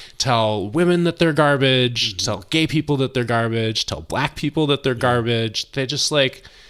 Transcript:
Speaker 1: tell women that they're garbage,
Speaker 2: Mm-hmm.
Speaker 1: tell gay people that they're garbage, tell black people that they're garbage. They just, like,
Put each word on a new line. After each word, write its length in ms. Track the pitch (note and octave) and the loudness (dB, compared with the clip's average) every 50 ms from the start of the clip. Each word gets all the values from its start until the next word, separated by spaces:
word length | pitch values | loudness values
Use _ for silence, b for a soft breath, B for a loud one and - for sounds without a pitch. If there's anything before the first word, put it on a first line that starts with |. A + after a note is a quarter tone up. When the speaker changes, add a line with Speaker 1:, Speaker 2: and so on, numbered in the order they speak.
| B B B - | B B B -4
Speaker 1:
tell 500 | - C3+ A#2+ A2+ A2 G#2+ G#2+ G#2+ F2+ G#2 | 0 2 2 2 2 2 0 -2 -2 -2
women 360 | G#2+ D#3+ F3 F3 F3+ F3 E3+ | 0 2 2 4 4 4 2
that 140 | E3+ E3 - | 0 2 2
they're 140 | E3+ E3 | 2 2
garbage, 840 | D3 D3+ D3+ C#3+ C#3+ C3 C3+ C3 C3 B2+ B2 A#2+ A#2 A2+ - - G2+ | 4 4 4 4 4 4 4 4 4 4 2 0 0 -2 -4 -4 -4
Speaker 2:
Mm-hmm. 80 | F2+ - | -4 -4
Speaker 1:
tell 140 | A#2+ G#2 F#2 - - | -4 -4 -6 -6 -2
gay 160 | - D#3+ D#3+ | 0 0 0
people 300 | D3 C#3 D#3+ D3 D3 D3 | 0 0 -2 0 0 0
that 180 | C3 C3+ B2+ - | 0 0 -2 -2
they're 100 | B2+ B2 | -2 -2
garbage, 600 | A2 A#2+ A#2 A#2 A2+ A2+ A2+ A2+ A2 A2 - - | 0 0 0 0 0 -2 -2 -2 -2 -2 -4 -4
tell 140 | - - - | -6 -6 -8
black 340 | D#2 - E2 G#2+ - - - | -8 -6 -2 -2 -2 -2 -4
people 320 | - - D3 - D#3+ D#3 | -4 -6 -4 -2 0 0
that 160 | C#3+ C#3+ C3+ | 0 0 0
they're 120 | - C#3 B2+ | 0 -2 -2
garbage. 760 | A#2 C3 B2 B2 A#2+ A2+ A#2 A#2 A2+ A2+ A2+ G#2+ - - - | 0 0 0 2 2 0 0 0 0 -2 -2 -4 -6 -8 -6
They 140 | - C#3+ C3 | -6 -6 -6
just, 240 | B2+ D3 C#3 - - | -4 -4 -4 -2 0
like, 320 | D3+ D3 C3+ B2+ - - B B B B B | 2 2 2 2 0 -6 B B B B B